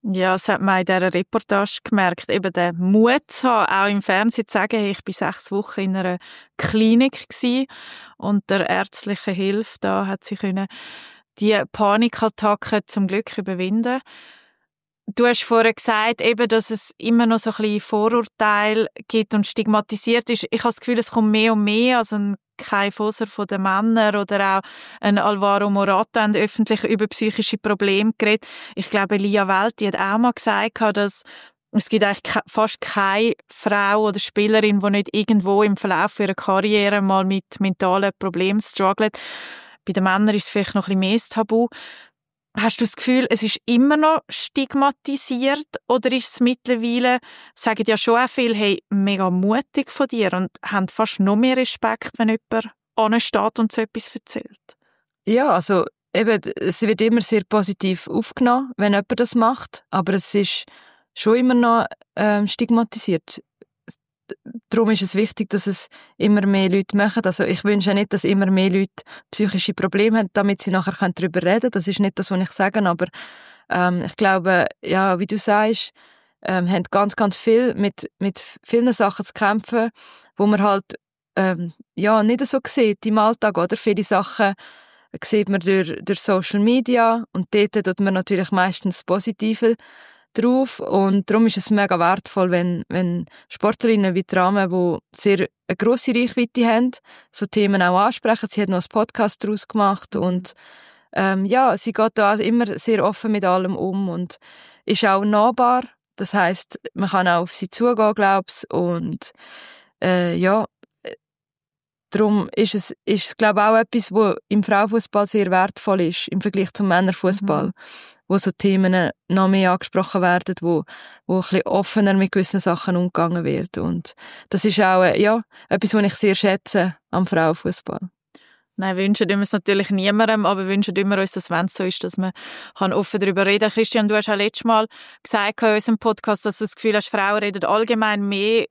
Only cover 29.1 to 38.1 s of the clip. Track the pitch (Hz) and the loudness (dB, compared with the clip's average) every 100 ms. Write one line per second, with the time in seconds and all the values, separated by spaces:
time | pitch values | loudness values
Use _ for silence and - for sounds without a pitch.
29.1 | 208 202 202 196 190 214 - 208 - 196 | 0 0 0 2 2 0 -2 -4 -2 -2
30.1 | 214 240 240 - 202 220 - 220 208 202 | 2 2 0 -2 0 -2 0 0 0 -2
31.1 | - - - - _ _ 220 - 220 202 | -4 -10 -20 -20 _ _ -2 0 2 2
32.1 | 202 - - - - 214 - - - 196 | 0 -4 -4 -2 0 0 -2 -6 0 0
33.1 | 196 226 - _ - - 202 196 214 214 | 2 0 -2 _ -6 -2 0 2 2 2
34.1 | 202 - - 208 220 214 202 202 202 196 | -2 -2 0 2 4 4 2 2 0 0
35.1 | 208 208 214 185 202 214 202 196 175 202 | -2 2 2 4 2 2 0 -2 0 -2
36.1 | - 196 190 - 190 208 208 202 202 196 | 0 -4 -2 0 0 2 2 2 2 2
37.1 | 190 190 190 - - 196 185 190 185 196 | 2 2 -2 -4 -4 -4 0 0 2 0